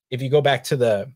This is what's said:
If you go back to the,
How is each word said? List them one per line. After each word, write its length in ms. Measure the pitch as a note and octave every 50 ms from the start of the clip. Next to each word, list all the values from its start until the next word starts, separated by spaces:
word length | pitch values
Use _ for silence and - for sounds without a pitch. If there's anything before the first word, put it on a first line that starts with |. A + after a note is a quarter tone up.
| _ -
If 120 | C3 B2 C3+
you 60 | B2+
go 120 | C#3+ D3
back 220 | C#3 C#3+ C3+ B2+ -
to 120 | - D#3
the, 360 | C3 B2 A#2 G#2 G2 G#2 C3+ -